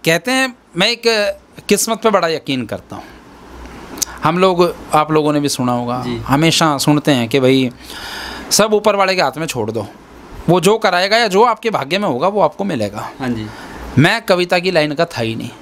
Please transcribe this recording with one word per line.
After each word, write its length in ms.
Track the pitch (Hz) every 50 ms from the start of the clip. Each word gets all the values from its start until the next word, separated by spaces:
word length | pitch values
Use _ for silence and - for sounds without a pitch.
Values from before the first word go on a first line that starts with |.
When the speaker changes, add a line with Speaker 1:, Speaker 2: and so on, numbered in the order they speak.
| _
Speaker 1:
कहते 260 | 160 165 170 165 247
हैं, 260 | 254 262 262 262 240 _ _ _ _
मैं 120 | 165 185 220
एक 140 | 240 233 233 233 226 214 208 196 196 - - _ - - - -
किस्मत 340 | 208 196 - - 226 - -
पे 80 | 226
बड़ा 180 | 208 190 170 165
यकीन 380 | 160 139 - - 139 127 120
करता 300 | - - 92 - - -
हूँ। 80 | - - - - - - - - - - - - - - - - - - - - - - - - - -
हम 140 | 151 165 180
लोग, 360 | 185 190 180 170 180 170 - - - - -
आप 180 | 151 151 151 156
लोगों 200 | 156 151 147 147
ने 80 | 147
भी 80 | 147 139
सुना 240 | - - 127 123 123
होगा, 300 | 120 120 120 123 123 123
Speaker 2:
जी। 100 | 123 120
Speaker 1:
हमेशा 600 | 117 117 - 127 143 160 165 - - 170 160 147 135
सुनते 340 | - - 147 147 - - 147
हैं 160 | 123 117 110
कि 120 | 110 139
भाई 300 | 127 127 135 135 131 123 117 - - - - - - - - - - - - - - -
सब 240 | - - 202 220 214
ऊपर 220 | 208 208 220 202
वाले 200 | 202 190 185 190
के 60 | 185 170
हाथ 160 | 139 123 147
में 80 | 160
छोड़ 240 | 156 - 127 107 107
दो, 160 | 110 117 101 - - - - - - - - - - - - -
वो 120 | 170 180
जो 180 | 160 190 214 220
कराएगा 380 | 214 202 180 175 185 196 208
या 120 | 233 240 214
जो 140 | 180 196 226
आपके 280 | 247 226 208 - 226
भाग्य 280 | 202 139 135 135 165 202
में 100 | 208 190
होगा 200 | 135 120 151 190
वो 120 | 202 208
आपको 240 | 185 151 - - 202
मिलेगा। 460 | 202 170 123 107 101 98 107 117 - - -
Speaker 2:
हाँ 80 | 135 123
जी। 180 | 120 113 107 107 110 - - - - - - - - -
Speaker 1:
मैं 240 | 143 175 208 226 220
कविता 360 | - 190 175 180 175 185 180
की 120 | 175 185
लाइन 240 | 180 160 151 151 147
का 100 | 143 170
था 160 | 165 - 123
ही 140 | 117 113 113
नहीं 160 | - - 117 - -